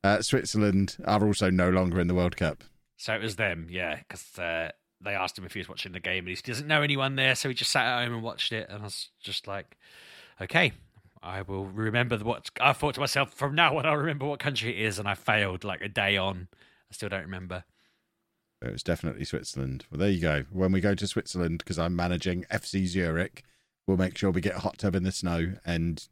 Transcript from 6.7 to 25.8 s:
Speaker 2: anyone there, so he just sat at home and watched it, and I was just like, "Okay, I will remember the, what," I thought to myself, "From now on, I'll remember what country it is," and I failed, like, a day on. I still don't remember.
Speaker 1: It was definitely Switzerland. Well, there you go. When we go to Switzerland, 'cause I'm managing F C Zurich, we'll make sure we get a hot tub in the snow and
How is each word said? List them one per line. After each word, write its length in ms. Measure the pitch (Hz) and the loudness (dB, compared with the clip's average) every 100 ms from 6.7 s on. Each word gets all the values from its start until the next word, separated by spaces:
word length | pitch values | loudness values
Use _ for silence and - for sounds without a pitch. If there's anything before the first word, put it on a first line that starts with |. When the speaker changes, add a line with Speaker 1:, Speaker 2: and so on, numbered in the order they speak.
| 151 | 2
Speaker 2:
anyone 360 | 147 139 135 135 | 2 0 0 2
there, 180 | 131 | 2
so 160 | 127 139 | 2 -2
he 40 | |
just 160 | 123 110 | -2 0
sat 140 | 143 | 2
at 200 | 120 123 | 2 2
home 100 | 120 | 0
and 80 | 117 | -2
watched 280 | 113 - - | -6 -4 -4
it, 180 | 113 - | -4 -6
and 100 | 104 | -10
I 40 | |
was 260 | 104 - - _ | -10 -10 -12 _
just 260 | - 101 - | -8 -8 -6
like, 300 | 98 - _ - - - - - - | -10 -10 _ -20 -20 -20 -20 -20 -10
"Okay, 320 | 95 165 156 - - - _ _ | -2 2 2 0 -20 -20 _ _
I 200 | 87 95 | -10 -8
will 240 | 92 95 98 | -6 -6 -6
remember 500 | 98 110 117 123 117 | -4 0 0 0 0
the, 80 | |
what," 240 | 107 - - - | -2 -4 -6 2
I 140 | 131 | 2
thought 220 | 135 151 | 4 0
to 60 | 127 | -2
myself, 340 | 139 139 139 | -2 0 -2
"From 200 | - 143 | -2 -2
now 220 | 151 170 160 | 4 4 4
on, 80 | |
I'll 140 | 143 151 | 0 0
remember 260 | 147 143 | 0 -2
what 160 | 139 143 | -4 -4
country 300 | 147 123 110 | -4 -2 -4
it 120 | 90 110 | -2 -2
is," 120 | 95 | -2
and 80 | 101 | -4
I 60 | |
failed, 500 | 98 - 107 101 92 | -2 2 2 2 -2
like, 180 | 104 92 | -6 -6
a 60 | 104 | -4
day 260 | 101 101 98 | 0 2 2
on. 320 | 95 92 92 _ - _ _ | 2 -2 -10 _ -20 _ _
I 40 | |
still 160 | - 104 | -10 -6
don't 100 | 98 | -6
remember. 420 | 82 95 90 90 - _ _ _ _ _ _ _ _ _ | -6 -10 -8 -10 -10 _ _ _ _ _ _ _ _ _
Speaker 1:
It 100 | 58 | -8
was 100 | - | -6
definitely 420 | - 85 85 - - | -2 -2 -2 -6 -4
Switzerland. 580 | - - - 67 65 - | -4 -6 -6 -4 -6 -8
Well, 80 | 73 | 0
there 100 | 101 | 2
you 120 | 92 | 4
go. 220 | 82 73 65 | 4 2 -2
When 220 | 92 92 | 0 4
we 80 | 95 | 4
go 140 | 98 | 4
to 120 | 98 101 | 2 0
Switzerland, 560 | - - 90 85 82 - | -4 -4 -2 0 0 -4
'cause 120 | 82 | -2
I'm 160 | 85 | 0
managing 520 | 87 87 87 92 90 87 | 2 2 0 0 -2 -2
F 160 | 107 | -6
C 220 | - 98 92 | -2 0 2
Zurich, 560 | 90 85 80 90 - - _ _ _ - | 2 2 2 -2 -6 -20 _ _ _ 0
we'll 120 | 95 | 2
make 180 | 92 - | 2 2
sure 140 | 98 | 2
we 100 | 90 | 2
get 160 | 92 90 | 0 0
a 40 | |
hot 180 | 98 - | -4 0
tub 160 | 104 | 0
in 80 | 92 | 2
the 100 | 90 | 0
snow 440 | - 90 85 85 95 - | 0 -2 0 0 -2 -2
and 420 | 85 | 0